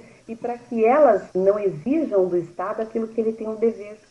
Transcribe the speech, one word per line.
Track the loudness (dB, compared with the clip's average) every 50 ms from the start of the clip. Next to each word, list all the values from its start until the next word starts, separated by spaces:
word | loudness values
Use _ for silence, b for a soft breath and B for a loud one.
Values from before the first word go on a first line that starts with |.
| B B B B B -16
e | -12
pra | -8 -6 -6 -8 -8
que | -10 -6 -2 2 4
elas | 4 6 6 6 6 4 4 0 -4 -2
não | 0 2 2 2 2
exijam | 0 -2 -4 -4 -2 -2 0 0 0 0 2 2 2 2
do | 0
Estado | -2 -4 -4 -8 -8 -8 -6 -6 -6
aquilo | -6 -6 -6 -6 -6 -4
que | -4 -4
ele | -2 -2
tem | -4 -4 -6 -8
o | -4
dever | -2 -2 -2 -2 -4 -8 -16 -18
de | -20 _ _